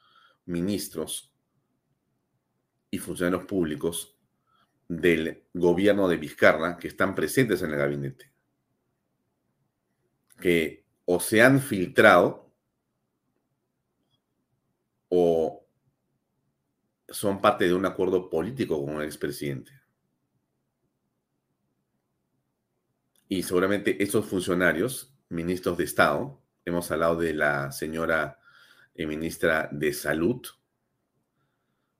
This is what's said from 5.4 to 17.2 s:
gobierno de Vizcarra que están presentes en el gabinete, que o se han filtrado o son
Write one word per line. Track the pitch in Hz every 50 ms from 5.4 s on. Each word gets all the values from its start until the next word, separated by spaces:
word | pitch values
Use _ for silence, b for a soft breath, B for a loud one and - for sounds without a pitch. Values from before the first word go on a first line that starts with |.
| _ _
gobierno | - 90 85 87 87 90 98 101 98 101 98
de | 90 85 80
Vizcarra | 76 71 - - 110 98 80 78 80 85 87
que | - -
están | 80 - - 98 95 92
presentes | - - - - 135 131 113 98 85
en | 90 78
el | 73 73
gabinete, | 71 71 73 71 69 69 67 _ - _ _ _ _ _ _ _ _ _ _ _ _ _ _ _ _ _ _ _ _ _ _ _ _ _ _ _ _ _ _ _ _ _ _ _ _ _ _ _ _ _ _ -
que | - 92 87 82 80 73 - - _ _ _ _ -
o | - 90 87
se | - - 110 107
han | 117 131 139 135
filtrado | 135 - 113 95 87 82 - - 110 107 92 - 101 143 - - - _ _ _ _ _ _ _ _ _ _ _ _ _ _ _ _ _ _ _ _ _ _ _ _ _ _ _ _ _ _ _ _ _ _ _ _ _ _ _ _ _ _ _ _ _ _ _ _ _ _ _ _ -
o | 90 90 87 85 82 82 80 73 - - _ _ _ _ _ _ _ _ _ _ _ _ _ _ _ _ _ _ _ _ _ _ _ _ _ _ _ _ _ -
son | - -